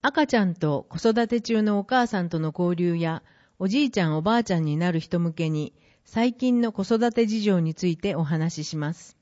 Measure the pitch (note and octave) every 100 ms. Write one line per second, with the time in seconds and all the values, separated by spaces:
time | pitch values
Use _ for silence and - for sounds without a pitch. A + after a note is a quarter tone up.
0 | - E4+ D4 A#3+ F#3+ E3 D#3 C#3+ - E3
1 | A3+ A3+ A#3 A#3+ A3 A3+ G#3+ G3+ G3+ B3+
2 | A#3+ G3+ E3+ E3 D#3 D3+ F3 F3 F3 E3+
3 | E3 D#3+ _ _ _ _ F#3+ A#3+ C#4+ -
4 | E3+ D#3 E3 A#3 A3+ F3 D#3 D3+ E3+ D#3+
5 | D#3+ F3 E3+ D#3+ D#3+ D#3 D3+ _ _ _
6 | _ A3+ B3 A#3+ B3+ A#3+ A#3 G#3+ F#3+ A3+
7 | A#3+ A3+ A3+ A3 G#3 F#3 D#3+ D#3 F3+ D#3+
8 | G3+ D#3+ D#3 E3 E3 D#3+ D3+ D#3 D3 E3+
9 | - _